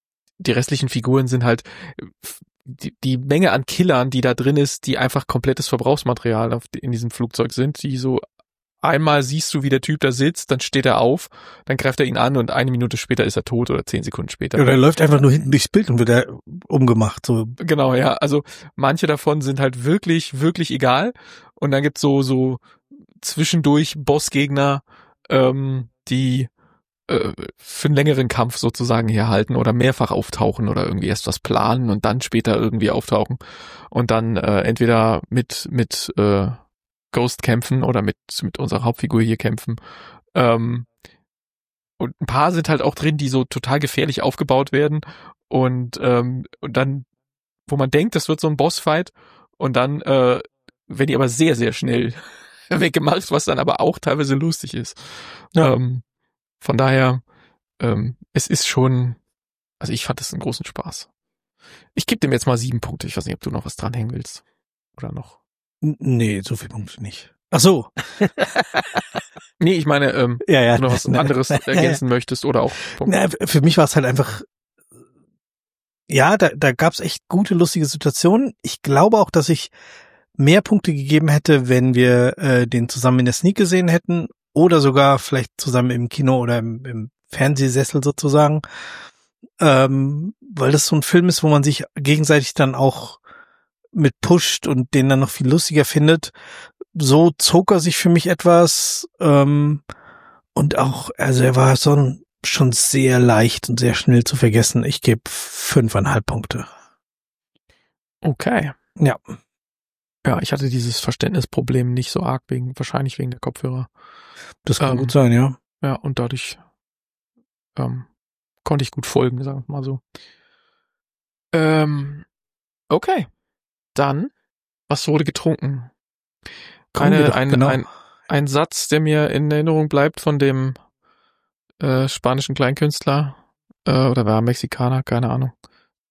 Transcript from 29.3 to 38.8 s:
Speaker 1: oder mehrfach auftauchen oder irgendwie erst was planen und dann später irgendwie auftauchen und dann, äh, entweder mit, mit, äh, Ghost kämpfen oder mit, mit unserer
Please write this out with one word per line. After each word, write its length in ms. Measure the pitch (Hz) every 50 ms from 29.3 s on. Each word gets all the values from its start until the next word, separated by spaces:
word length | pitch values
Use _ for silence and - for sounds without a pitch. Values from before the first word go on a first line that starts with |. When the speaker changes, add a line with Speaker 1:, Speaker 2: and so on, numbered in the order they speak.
| 107 101 110 - 127
Speaker 1:
oder 180 | 123 123 127 127
mehrfach 380 | 120 127 131 127 - 123 -
auftauchen 580 | - - - - - - 110 107 101 - 110 104
oder 160 | - 98 95
irgendwie 220 | - - - -
erst 220 | - 104 - - -
was 100 | - -
planen 500 | - - 104 107 107 113 113 127 127 113
und 140 | 98 104 -
dann 160 | 110 107 131
später 360 | - - - 113 - 117 104
irgendwie 340 | 110 110 110 101 107 104 104
auftauchen 480 | 101 107 - - - 104 107 - 127 - - - - - - - - - - -
und 200 | - 123 120 117
dann, 260 | 113 113 113 113 113
äh, 260 | 90 - 110 104 98 -
entweder 600 | - 117 - 123 117 117 113 113 113 110 - - -
mit, 400 | - 127 120 - - - - -
mit, 420 | - 123 113 - - - - - -
äh, 320 | - 104 104 101 98 98 - 120 - _ _ _ _ _ _ _ _ _ _ -
Ghost 260 | 120 120 123 - - -
kämpfen 400 | - - 127 - - 131 131 131
oder 200 | 131 123 139 104
mit, 140 | - - _ _ - - - -
mit 160 | 98 - -
unserer 260 | 127 - - -